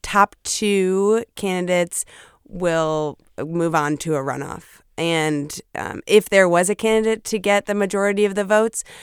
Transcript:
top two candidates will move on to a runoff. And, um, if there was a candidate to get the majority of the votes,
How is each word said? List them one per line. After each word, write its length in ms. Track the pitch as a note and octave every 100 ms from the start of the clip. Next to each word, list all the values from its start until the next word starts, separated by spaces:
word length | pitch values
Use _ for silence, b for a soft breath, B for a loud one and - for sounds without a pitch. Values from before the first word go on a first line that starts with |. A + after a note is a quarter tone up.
top 340 | - G#3 G3+ _ -
two 800 | - G#3 G3 F#3 F#3+ G3+ A3+ A#3 -
candidates 680 | G3 F#3 F3+ F3+ F3 - - b b b -
will 680 | F3 F3 E3 D#3 D#3 D3+ - _ -
move 300 | D3 E3+ E3
on 240 | D#3+ D3 D3
to 160 | D#3+
a 60 | D3
runoff. 600 | C3+ C3 C#3 - - - _ -
And, 600 | E3 E3 D#3 D3 D3 - -
um, 280 | - - - -
if 240 | G#3 -
there 180 | G3 F#3
was 220 | E3+ F#3
a 60 | G#3
candidate 480 | A3 A3 A3 A3
to 160 | - G#3+
get 260 | G3+ G3+ G3
the 80 |
majority 500 | G#3 F#3+ G3 G3+ G3+
of 120 | G#3 G3
the 80 |
votes, 400 | G3 G#3+ A3 - - B